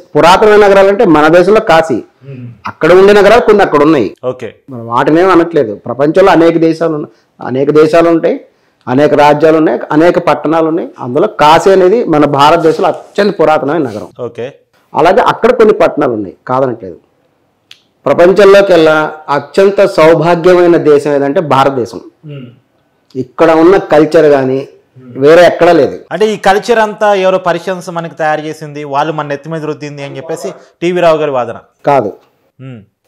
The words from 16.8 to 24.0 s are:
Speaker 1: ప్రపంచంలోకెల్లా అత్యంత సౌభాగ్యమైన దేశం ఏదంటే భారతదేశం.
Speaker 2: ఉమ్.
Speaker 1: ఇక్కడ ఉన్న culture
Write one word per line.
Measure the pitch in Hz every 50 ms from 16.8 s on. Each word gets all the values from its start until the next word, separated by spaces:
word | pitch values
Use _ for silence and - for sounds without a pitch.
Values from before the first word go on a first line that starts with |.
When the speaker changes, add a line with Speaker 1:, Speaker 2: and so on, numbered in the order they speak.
| - 92 82 - _ _ _ _ _ _ _ _ _ _ _ _ _ _ - _ _ _ _ _ -
Speaker 1:
ప్రపంచంలోకెల్లా | 139 143 151 170 180 190 - 202 196 196 202 196 196 185 165 160 156 156 156 156 156 - - - -
అత్యంత | 143 143 135 - - - 196 202 196 208 202
సౌభాగ్యమైన | 180 - - 156 160 170 156 151 170 175 170 156 180 180 175 175 170 170
దేశం | 156 135 151 147 143 - 151 143
ఏదంటే | 139 139 139 139 190
భారతదేశం. | 175 143 131 135 135 139 139 127 113 - - 90 - - _ _ -
Speaker 2:
ఉమ్. | 151 143 139 123 120 117 _ _ _ _ _ _ _ _ _ _ _ -
Speaker 1:
ఇక్కడ | 131 127 - _ - 165 165
ఉన్న | 160 160 165 175 196
culture | 185 - - 156 151